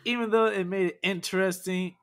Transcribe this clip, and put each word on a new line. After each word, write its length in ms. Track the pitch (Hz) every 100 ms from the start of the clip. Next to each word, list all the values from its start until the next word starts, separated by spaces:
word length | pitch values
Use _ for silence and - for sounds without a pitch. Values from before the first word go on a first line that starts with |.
| 233
even 240 | 240 226
though 140 | 226 220
it 180 | 202 180
made 200 | 190 180
it 120 | -
interesting, 920 | 190 190 - 185 190 180 - 185 185 -